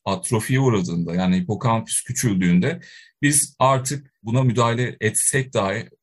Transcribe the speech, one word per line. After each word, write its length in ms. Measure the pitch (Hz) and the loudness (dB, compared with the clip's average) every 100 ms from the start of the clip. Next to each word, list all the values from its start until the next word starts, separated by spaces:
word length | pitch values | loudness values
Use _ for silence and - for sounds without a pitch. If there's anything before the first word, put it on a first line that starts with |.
| 98 | -6
atrofiye 540 | 95 - 110 107 131 | -6 -2 -4 0 2
uğradığında, 560 | 131 104 87 87 82 87 | 2 2 0 -2 -2 0
yani 240 | 92 92 | 0 0
hipokampüs 640 | 90 104 120 113 110 - | 0 -2 0 0 -2 -8
küçüldüğünde 760 | - 123 123 95 90 90 120 175 - - - _ | -6 -4 0 0 2 4 2 -2 -12 -20 -20 _
biz 340 | 143 147 - - | 0 0 -2 0
artık 540 | 131 135 131 143 - _ | 2 2 -2 -8 -10 _
buna 200 | 110 123 | -2 2
müdahale 540 | 127 110 117 117 123 - | 2 2 2 2 -2 -2
etsek 520 | 107 - - 139 127 | -2 0 0 -2 -2
dahi 360 | 113 98 107 - _ | -2 -2 -4 -8 _